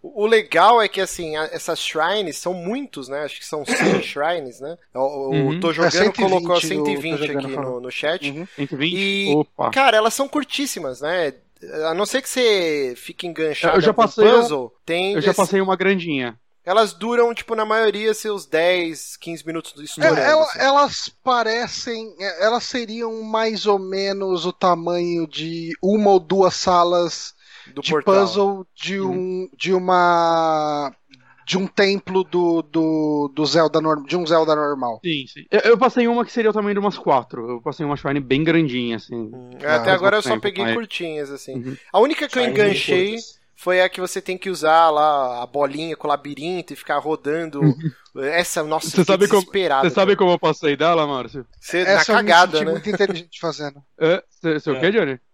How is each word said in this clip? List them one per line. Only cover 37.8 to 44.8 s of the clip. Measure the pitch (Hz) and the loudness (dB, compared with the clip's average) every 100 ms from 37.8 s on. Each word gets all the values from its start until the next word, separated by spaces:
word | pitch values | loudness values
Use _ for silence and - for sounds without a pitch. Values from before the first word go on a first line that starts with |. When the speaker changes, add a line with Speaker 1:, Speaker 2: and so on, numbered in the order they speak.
Speaker 2:
uma | 147 143 | -6 -4
shrine | 143 143 | -4 -4
bem | 127 135 | 0 0
grandinha, | 160 165 156 123 120 110 | 4 2 2 -2 -4 -6
assim. | - 120 110 | -8 -10 -10
Speaker 1:
Hum, | 123 123 131 | -14 -20 -10
é, | 147 | -2
Speaker 2:
Ah, | 156 | 0
Speaker 1:
até | - | 2
Speaker 2:
mas | |
Speaker 1:
agora | 185 196 214 | 2 2 2
eu | |
Speaker 2:
não | |
Speaker 1:
só | 131 | 0
Speaker 2:
tem, | 156 | -2
Speaker 1:
peguei | 202 180 | -4 -4
Speaker 2:
mas | 117 | -2
Speaker 1:
curtinhas, | 165 214 - 175 151 139 | -2 -4 -8 -8 -8 -10
assim. | 139 - 131 | -12 -12 -10
Speaker 2:
Uhum. | 127 135 _ | -10 -14 _
Speaker 1:
A | 185 | 2
única | 262 320 294 | 2 0 -4
que | 254 | -2
eu | |
Speaker 4:
Shrine | 240 - | 0 2
bem | |
Speaker 1:
enganchei | 202 143 143 139 196 | 2 2 0 0 0
Speaker 4:
curtas. | 226 - - _ | -6 -12 -20 _
Speaker 1:
foi | _ 175 180 | _ 0 2
a | 185 | 2
que | 185 | 0
você | 185 190 | -8 -6
tem | 185 185 | -8 -8
que | 190 | -6
usar | 170 156 160 | -2 4 6